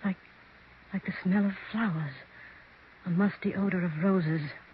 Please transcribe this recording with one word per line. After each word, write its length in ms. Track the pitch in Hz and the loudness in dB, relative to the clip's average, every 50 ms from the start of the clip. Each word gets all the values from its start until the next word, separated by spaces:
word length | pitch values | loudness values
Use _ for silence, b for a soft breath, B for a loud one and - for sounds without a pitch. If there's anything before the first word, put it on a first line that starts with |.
| - | -2
Like, 140 | 202 190 - - - - - - - - - - - - - - - - | -2 -4 -4 -8 -20 -20 -20 -20 -20 -20 -20 -20 -20 -20 -20 -20 -8 -8
like 120 | 190 - | -6 -6
the 80 | - - - - | -4 -8 -4 0
smell 220 | 185 180 208 202 | 2 4 4 4
of 80 | 202 190 - - - | 2 0 -2 -8 -8
flowers. 420 | - 214 233 220 170 160 156 143 135 135 - - B B B B B B B B B B - - - - - | -4 -2 -2 0 0 -2 -2 -4 -6 -10 -16 -20 B B B B B B B B B B -20 -20 -20 -12 -4
A 40 | - | -2
musty 460 | 175 170 202 208 - - - 202 - | 2 4 4 2 2 0 -4 -2 0
odor 280 | - 190 196 185 185 175 | 2 0 0 2 0 0
of 200 | 180 156 156 160 | 0 -2 0 2
roses. 380 | 196 190 190 170 156 160 160 147 147 - - - - | 4 4 4 4 2 0 0 -2 -4 -8 -12 -18 -20